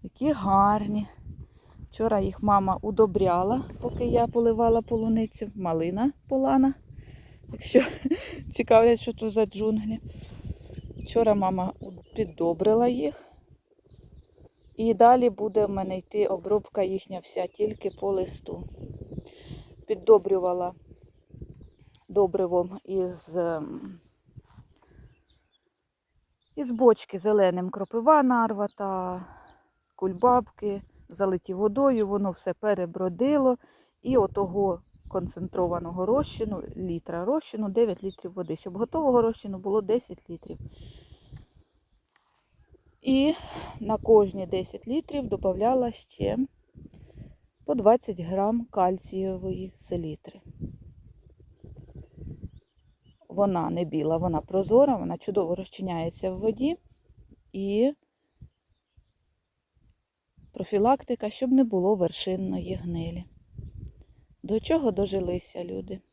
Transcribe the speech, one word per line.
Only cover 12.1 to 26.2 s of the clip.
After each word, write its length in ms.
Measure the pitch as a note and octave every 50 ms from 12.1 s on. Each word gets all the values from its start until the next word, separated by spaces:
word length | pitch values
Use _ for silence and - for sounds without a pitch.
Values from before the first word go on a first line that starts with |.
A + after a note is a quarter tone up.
| -
піддобрила 760 | - G#3+ F3 D#3+ - E3 E3+ E3+ D#3+ F#3+ G#3+ A3 A3+ A#3+ B3
їх. 340 | B3 B3 C#4+ C#4+ D4 - - - _ - _ _ - _ _ _ _ _ _ _ - - - - - - - _ _ _ - - _ _ _ - _
І 180 | - A3 A3+ A3+
далі 360 | F#3+ A#3 A#3 B3 B3+ B3 B3
буде 360 | F#3+ - G#3 G#3+ G3 G#3+ G#3
в 40 | G3
мене 280 | G3+ G3 F#3+ F#3+ F#3+ F#3
йти 280 | - _ - G#3 G#3
обробка 560 | F#3+ F#3+ F3+ E3+ G3 G#3 G#3 G3+ - _ G#3 G3
їхня 360 | F#3 F#3+ F#3+ - _ F#3+ F3+
вся 280 | - - - F#3 F3+
тільки 440 | F3+ _ - G#3 G#3+ G#3+ - - G#3+
по 200 | - - - G3
листу. 580 | G3 F#3+ F#3 F#3 - - - - E3+ F3 F#3 - - - - - - - - - - - - - - - - - - - - - - - -
Піддобрювала 880 | - A3 F#3 F3 - A3+ G#3 F3 G3+ G3 F#3 F3+ F3+ F3+ F3+ F3+ F3 F3+ - - - - _ - _ _ _ _ _ - - - - - - - - _ _ - _ _ _ _ _
добривом 680 | F#3+ G3+ G3+ F#3 E3+ F#3+ F#3+ F3 F3 F3+ F3 F3+ F#3 G#3 _
із, 520 | - F#3+ F#3+ F3+ F3+ F3+ D#3+ - - D#3+
ем, 560 | F3+ E3+ E3+ E3 D#3 D3 - - - - G3 F#3+ E3+ _ _ _ _ _ _ _ - _ _ _ - - _ _ _ _ _ _ - - - _ _ _ _ _ _ _ _ _ _ _ _ _ _ _ _ _ _ _ _ _ _